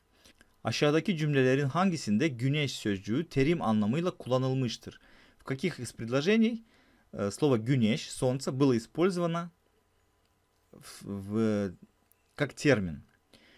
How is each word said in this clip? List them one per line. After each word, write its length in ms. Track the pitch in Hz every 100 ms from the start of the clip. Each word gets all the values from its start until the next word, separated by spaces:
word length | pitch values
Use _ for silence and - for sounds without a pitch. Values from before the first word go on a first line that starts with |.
| _ _ - _ _ _
Aşağıdaki 540 | 113 - 147 151 160 160
cümlelerin 520 | 151 143 127 135 143
hangisinde 580 | 156 196 160 - 104 160
güneş 440 | 120 131 147 139
sözcüğü 560 | - 107 98 98 117 170
terim 320 | - 135 170
anlamıyla 500 | 110 107 104 139 175
kullanılmıştır? 880 | - - 127 131 131 123 - - - _ - - _
В 40 |
каких 360 | - 135 185 -
из 120 | 120
предложений, 720 | - 113 127 156 220 226 226 - _ _ _ _
э, 180 | - 101
слово 260 | - 151 120
«güneş», 540 | 113 139 110 120 -
«солнце» 400 | - 131 131 -
было 260 | 131 139 117
использовано 760 | 113 - 180 180 170 170 170 - _ _ _ _ _ _ _ _ _ _ _
в, 320 | - - -
в, 720 | - 101 98 107 110 104 101 87 - _ _ _ _ -
как 180 | 143
термин? 500 | - 151 120 92 73 - _ _ - _